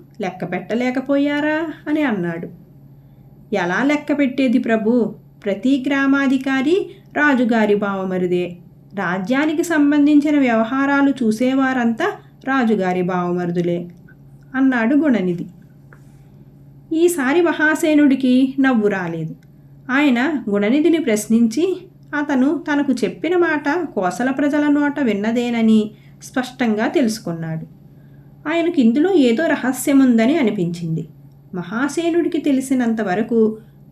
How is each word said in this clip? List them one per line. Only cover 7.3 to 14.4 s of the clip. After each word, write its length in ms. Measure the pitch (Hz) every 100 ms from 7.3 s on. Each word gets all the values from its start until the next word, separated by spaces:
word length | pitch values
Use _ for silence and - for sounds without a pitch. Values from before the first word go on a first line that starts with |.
| 254 233 233 214 202
బావమరిదే, 800 | 202 196 190 185 180 180 175 - - - - 202
రాజ్యానికి 680 | 175 185 190 269 311 320
సంబంధించిన 760 | 339 311 285 294 285 294 302 294
వ్యవహారాలు 720 | 254 226 226 269 277 285 277
చూసేవారంతా 960 | 269 226 220 254 269 262 262 233 226 381 392 - - -
రాజుగారి 540 | 269 226 202 185 180
బావమరుదులే," 840 | 180 180 175 180 175 175 175 175 175 - - - - -